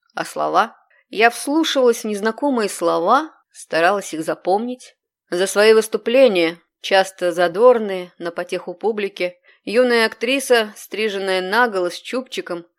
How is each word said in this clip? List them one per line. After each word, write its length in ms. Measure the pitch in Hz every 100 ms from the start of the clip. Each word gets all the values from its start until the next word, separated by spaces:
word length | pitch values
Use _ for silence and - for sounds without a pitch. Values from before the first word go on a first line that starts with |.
| _
А 100 | -
слова? 520 | 160 - 151 160 226 - _ _ _
Я 220 | 190 233
вслушивалась 720 | - - 302 311 277 247 233
в 20 | 220
незнакомые 640 | 202 220 226 294 247 202
слова, 640 | - 170 165 175 262 311 - _
старалась 640 | - - 160 170 202 -
их 80 | 156
запомнить. 720 | 160 156 196 202 247 254 - _ _ _ _
За 180 | 175 190
свои 240 | 202 214
выступления, 840 | 220 214 220 233 254 254 185 165 170 _ _
часто 520 | - 196 190 - 180
задорные, 800 | 170 175 175 247 240 214 185 180 -
на 120 | 170
потеху 420 | 170 175 180 180
публики, 640 | 175 208 214 196 196 180 - _ _
юная 420 | - 220 254 233 220
актриса, 640 | - 233 277 269 240 214 208
стриженная 640 | - 196 220 196 190 185
наголо 500 | 185 220 247 196 175
с 100 | -
чубчиком, 680 | - 254 254 - - 170 170